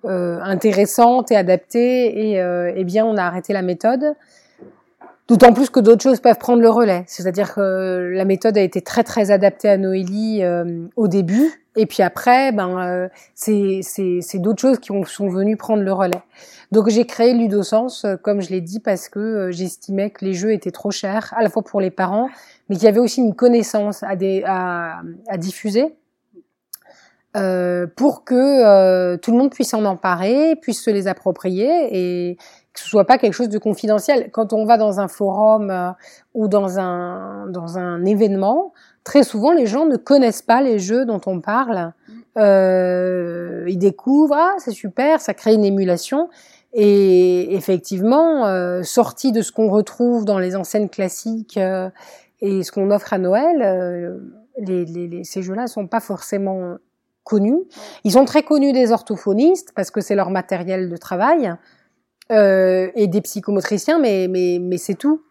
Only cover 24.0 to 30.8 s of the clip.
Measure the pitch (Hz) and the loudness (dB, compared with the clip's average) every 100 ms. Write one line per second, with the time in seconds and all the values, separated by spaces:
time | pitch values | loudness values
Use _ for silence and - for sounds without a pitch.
24 | 196 190 190 190 190 185 180 170 170 - | -8 -4 -4 -4 -2 -4 -4 -6 -8 -10
25 | 165 175 226 190 180 - 214 208 311 _ | -16 -16 -10 -8 -8 -8 -2 0 -2 _
26 | _ _ _ 180 _ _ _ - _ _ | _ _ _ -20 _ _ _ -20 _ _
27 | _ _ _ 208 190 185 180 180 175 - | _ _ _ -4 -2 -2 -2 -4 -6 0
28 | 277 - - 247 269 277 220 196 190 185 | 0 0 -2 2 4 6 8 8 6 4
29 | 180 175 - 240 269 - 254 220 208 185 | 0 -2 0 2 2 0 -4 0 -2 -2
30 | 190 175 190 262 311 320 294 214 | -2 0 0 2 2 0 -4 -4